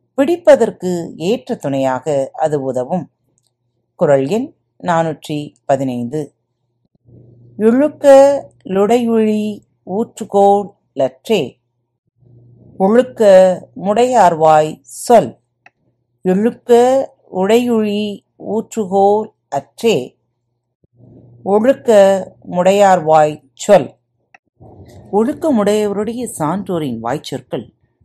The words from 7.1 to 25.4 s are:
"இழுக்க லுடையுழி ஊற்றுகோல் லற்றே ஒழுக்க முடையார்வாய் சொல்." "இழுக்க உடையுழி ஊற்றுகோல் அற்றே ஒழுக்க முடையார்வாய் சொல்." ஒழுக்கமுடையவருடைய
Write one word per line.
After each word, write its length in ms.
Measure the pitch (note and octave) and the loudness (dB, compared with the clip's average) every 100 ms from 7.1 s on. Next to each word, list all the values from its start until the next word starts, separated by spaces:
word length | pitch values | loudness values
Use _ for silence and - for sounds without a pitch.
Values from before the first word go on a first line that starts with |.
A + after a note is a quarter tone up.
| - - _ _ - | -20 -20 _ _ -2
"இழுக்க 480 | A3 B3 D4+ D4 C#4+ C4+ C#4 C#4 - _ | 0 2 0 0 6 6 6 2 -6 _
லுடையுழி 1040 | - F#3+ G3+ B3 A#3 A3+ G#3+ G#3+ G#3+ G#3 _ _ - | -6 -2 0 0 0 0 0 -2 -6 -10 _ _ -10
ஊற்றுகோல் 840 | F#3+ A#3 - - G3+ G3+ G3+ F#3+ _ _ | -6 -8 -10 -4 2 2 2 -2 _ _
லற்றே 680 | - C3 - - G#3+ B2 - _ _ _ _ _ _ _ _ _ _ - - | -6 -6 -6 -4 -4 -4 -12 _ _ _ _ _ _ _ _ _ _ -20 -4
ஒழுக்க 920 | G3 A#3 B3+ - G#3 F#3 F#3 F3+ - - | 0 0 -2 0 4 6 6 0 -10 -10
முடையார்வாய் 1040 | F3+ G#3 B3 B3 F3+ D#3+ D#3 D#3 D#3 - | -4 0 0 2 2 2 2 4 2 -6
சொல்." 580 | _ - - A3+ B2+ - _ _ _ _ _ _ _ _ | _ -16 2 2 2 -8 _ _ _ _ _ _ _ _
"இழுக்க 500 | F3+ F#3 A3+ A#3+ - A#3 B3 C4+ C4+ _ _ | -4 -2 -2 -4 0 2 4 0 -4 _ _
உடையுழி 880 | F#3 F#3+ A#3 B3 A3+ G#3+ G#3 G#3+ G3+ _ _ | -4 0 0 2 -2 -2 -4 -6 -10 _ _
ஊற்றுகோல் 880 | E3 G#3+ A3+ A3+ F#3+ G3 G3 G#3 A3 _ _ | -8 -8 -6 -8 -4 0 2 2 -4 _ _
அற்றே 680 | C#3+ - - A3+ E3 B2 _ _ _ _ _ _ _ _ _ _ - _ _ | -10 -10 -4 -2 0 -4 _ _ _ _ _ _ _ _ _ _ -20 _ _
ஒழுக்க 460 | F#3 G3+ A#3+ C4+ - G#3 G3 G3 - _ - | -2 0 2 0 2 4 4 2 -4 _ -8
முடையார்வாய் 1000 | F3 F3+ G3+ G3+ F3+ D#3 D#3 D3+ D3 _ | 0 2 4 4 4 4 2 2 -2 _
சொல்." 420 | _ - F#3+ B2 - _ _ _ _ _ _ - - - - - | _ 2 2 2 -10 _ _ _ _ _ _ -20 -20 -20 -20 -6
ஒழுக்கமுடையவருடைய 1120 | G3 A#3 D4+ | -2 -2 -2